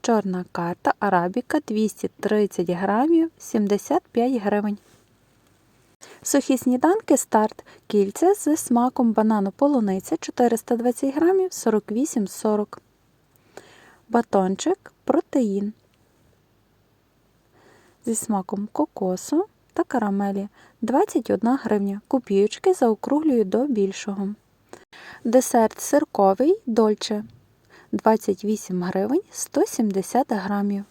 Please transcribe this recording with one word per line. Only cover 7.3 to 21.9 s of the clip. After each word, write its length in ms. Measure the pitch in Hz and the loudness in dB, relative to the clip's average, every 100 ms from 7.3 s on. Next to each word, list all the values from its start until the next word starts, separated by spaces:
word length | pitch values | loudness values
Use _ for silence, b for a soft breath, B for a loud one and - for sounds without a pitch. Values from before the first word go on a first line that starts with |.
| 220 214 - - B _ | 2 2 -4 -20 B _
Кільця 460 | 208 196 - 349 | 0 0 2 2
зі 240 | 403 294 302 | 2 0 -2
смаком 560 | - 233 247 - 233 | 2 2 2 0 2
банану, 380 | 220 220 214 196 | 2 2 2 0
полуниця, 680 | - 285 277 208 190 - 320 | 0 2 2 0 -2 -4 -6
чотириста 580 | - - 240 233 - 240 | -6 0 2 2 -2 0
двадцять 400 | 240 240 269 277 | 0 -2 -4 2
грамів, 380 | 330 381 370 | 2 2 0
сорок 380 | - 233 214 - | -2 0 0 -2
вісім 360 | 220 294 247 190 | -4 -2 -2 -4
сорок. 540 | - 220 208 208 - _ _ _ _ _ _ B B B B B B _ | -4 -2 -2 -4 -12 _ _ _ _ _ _ B B B B B B _
Батончик 840 | 233 - 202 185 196 302 381 - _ | -2 0 0 0 -2 -2 -4 -6 _
"Протеїн" 680 | - 285 - 285 220 196 202 - _ _ _ _ _ _ _ _ _ _ _ _ _ _ _ _ _ b b b b b - | 0 0 0 -2 -2 -2 -6 -10 _ _ _ _ _ _ _ _ _ _ _ _ _ _ _ _ _ b b b b b -6
зі 100 | 220 | -6
смаком 540 | - 202 185 202 208 | -2 -4 -4 -8 -6
кокосу 760 | - 302 - 190 185 - 302 415 _ _ | -4 -4 -4 -4 -4 -2 -2 -2 _ _
та 100 | - | -6
карамелі, 640 | 349 254 208 196 202 196 202 b b b | -4 -2 -2 -2 -2 -4 -8 b b b
двадцять 480 | 220 262 415 311 - | -2 0 2 -2 0
одна 300 | 202 226 269 | 0 0 0
гривня. 380 | 220 208 202 | 0 -2 -2